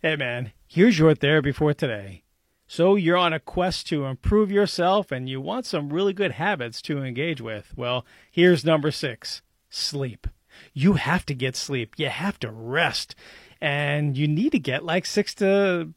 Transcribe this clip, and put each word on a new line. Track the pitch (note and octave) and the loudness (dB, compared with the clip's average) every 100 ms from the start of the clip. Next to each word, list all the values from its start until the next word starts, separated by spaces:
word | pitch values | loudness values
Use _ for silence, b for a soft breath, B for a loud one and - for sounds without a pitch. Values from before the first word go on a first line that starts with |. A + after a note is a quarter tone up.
Hey, | E3 D#3 | -2 -2
man, | B2+ A#2+ A#2+ _ _ | -4 -4 -8 _ _
here's | - G#3+ F3+ | 4 4 6
your | D#3+ | 6
therapy | D3+ C#3+ D#3 C#3+ | 6 4 2 2
for | C3+ D3+ | 0 0
today. | D3 C#3+ G#2+ G2 F#2 _ _ _ _ _ | 0 -2 -4 -8 -16 _ _ _ _ _
So | - F3 G3+ | 0 4 4
you're | E3 F3 | 4 4
on | F3 | 2
a | D#3+ | -2
quest | - - F3+ D#3+ - | -4 -2 -2 -2 -4
to | D#3 C3+ | -2 -2
improve | C3 - G#3 G#3 | -4 2 2 4
yourself | G3+ G3+ - F3 G3+ F#3+ | 2 2 2 2 2 0
and | C3 B2+ | -6 -6
you | C3+ | -6
want | C#3+ A#3 | -6 -6
some | B3 E3+ D3 | -4 -4 -2
really | D#3 G3 | 0 0
good | F#3+ G3 | 0 -2
habits | - F3 F#3+ A#2+ - | 0 -2 -2 -4 -10
to | - C#3+ | -6 -4
engage | C3+ A#2+ D#3+ C#3+ | -4 -4 -4 -4
with. | A2+ G#2+ - - | -8 -10 -12 -8
Well, | B2 B2 - b b | -4 -4 -6 b b
here's | - F3+ E3+ | 4 6 6
number | D3 D#3+ D3 | 4 2 2
six, | - C#3+ A2 - - _ _ _ | -2 -6 -8 -12 -14 _ _ _
sleep. | - - C#3+ C3 G#2 - - _ B B | -8 -6 -4 -8 -8 -12 -12 _ B B
You | - D#3 | 2 4
have | F3+ C#3 D3+ - | 4 2 0 -2
to | |
get | C3+ B2+ | -4 -4
sleep. | B2+ - C3+ A2+ - | -4 -6 -4 -6 -4
You | C#3+ | -6
have | - F#3 - | -2 -6 -4
to | A2+ | -10
rest. | A2 A2+ C#3 D#3+ - - - B B B B | -10 -4 0 0 -2 -10 -16 B B B B
And | D#3 C#3+ D3 D3 D3 C3 | -4 -2 0 0 0 0
you | D3+ | 0
need | D3+ C4 | 2 2
to | C4 | 0
get, | C3+ C3 | -2 -4
like, | E3 E3+ - | -2 -2 0
six | - G3+ - | -2 -2 -2
to | G3 G3 G3 F3 D#3+ | 2 2 2 0 -4